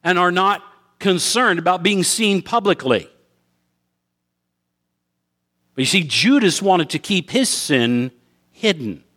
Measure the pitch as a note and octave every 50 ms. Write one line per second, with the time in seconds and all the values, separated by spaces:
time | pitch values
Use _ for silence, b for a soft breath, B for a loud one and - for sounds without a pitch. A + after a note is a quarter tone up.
0 | - E3+ F3+ F3 F3+ F3+ F3 F3+ F#3+ G3 G3+ E3+ - - - _ _ _ _ _
1 | - G3 F#3 E3+ - - - A#3+ B3+ A3 F3+ E3+ E3 F3+ F3+ F3+ E3+ G#3 G#3 F#3+
2 | F3 - - - A3+ G#3 G3 F#3 - - A#3 A#3+ G3 G3+ F3+ - C3 C3 A#2+ F#2+
3 | - - _ _ _ _ _ _ _ _ _ _ _ _ _ _ _ _ _ _
4 | _ _ _ _ _ _ _ _ _ _ _ _ _ _ _ _ _ _ _ _
5 | _ _ _ _ _ _ _ _ _ _ _ _ _ _ _ C3 C3 C3 - G3
6 | E3 C#3 - - D#3 A3+ C#4 - A3+ F#3 - - G3 G3 F#3 F3 D#3 - - D3+
7 | - - G3+ F3+ - - - B3 C4 - - - - - D3+ B2+ A#2 A#2+ B2 A#2+
8 | B2 B2+ _ _ _ _ _ _ _ _ _ - - G#3+ F#3+ D#3 B2+ G#2+ F2 C#2
9 | _ _ _